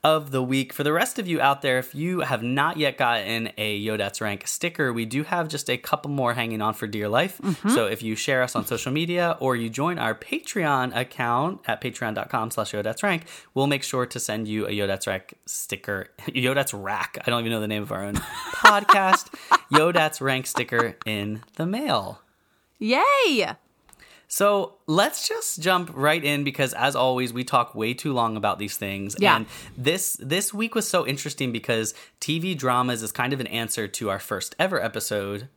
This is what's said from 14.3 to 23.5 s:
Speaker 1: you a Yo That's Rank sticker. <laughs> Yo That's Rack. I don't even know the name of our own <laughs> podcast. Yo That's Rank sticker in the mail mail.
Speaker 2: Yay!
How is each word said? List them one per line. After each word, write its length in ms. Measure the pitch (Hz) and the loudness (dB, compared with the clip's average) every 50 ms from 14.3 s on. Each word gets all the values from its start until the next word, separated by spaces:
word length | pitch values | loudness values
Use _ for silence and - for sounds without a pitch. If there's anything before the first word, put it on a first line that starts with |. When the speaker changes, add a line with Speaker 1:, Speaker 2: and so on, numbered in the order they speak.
| 107 110 113 107 | -2 -2 -2 -2
Speaker 1:
you 180 | 107 107 101 | -2 -2 -2
a 40 | - | 0
Yo 160 | 104 104 101 | 0 0 0
That's 200 | 98 98 95 - | 0 0 -2 -2
Rank 280 | - 98 95 - - - _ _ | -2 -2 -4 -4 -10 -20 _ _
sticker. 640 | - - - - - 101 95 - - 101 95 95 - _ - | -10 -8 -8 -6 -6 -8 -8 -4 -6 -6 -6 -6 -10 _ -12
<laughs> 120 | - - 127 | -10 -4 -2
Yo 200 | 131 123 127 135 | 0 2 2 2
That's 200 | 139 135 - - | 2 0 0 -4
Rack. 440 | 101 98 98 104 101 - - - - - | -6 -4 -4 -4 -4 -4 -6 -8 -6 -2
I 40 | - | 0
don't 100 | 120 120 | 0 0
even 140 | 117 113 113 | 0 0 -2
know 80 | 110 | -2
the 60 | 107 107 | -2 -2
name 140 | 107 107 104 | -2 -4 -4
of 100 | - - | -4 -6
our 100 | 95 98 | -6 -4
own 120 | 101 101 | -2 -4
<laughs> 380 | 101 - - - - - - - | -4 -4 -6 -10 -10 -10 -8 -6
podcast. 800 | - - 480 208 202 208 - 381 202 190 185 190 - - - - - - - - - - - | 6 6 8 8 8 6 6 6 6 8 6 4 4 2 -6 -16 -18 0 2 2 2 2 4
Yo 240 | 139 156 156 170 175 | 4 4 6 6 4
That's 260 | 175 156 156 - - | 4 4 2 0 0
Rank 260 | 135 135 131 131 127 | 0 0 0 0 0
sticker 500 | - - - 120 - 123 117 117 110 101 - - | -2 -2 -2 -2 0 2 2 2 0 -2 -8 -4
in 380 | 113 107 104 101 104 107 110 120 _ _ | -2 -2 -2 -2 -2 -4 -6 -10 _ _
the 100 | - 160 | -4 -2
mail 100 | 175 196 233 | -2 -2 -2
mail. 420 | 285 240 151 110 98 92 104 - _ _ _ _ _ _ _ _ _ _ _ _ | 0 0 0 0 0 -4 -12 -14 _ _ _ _ _ _ _ _ _ _ _ _
Speaker 2:
Yay! 760 | 220 214 247 277 381 539 571 554 508 370 285 233 185 - | -2 0 2 4 4 4 4 4 4 4 4 2 0 0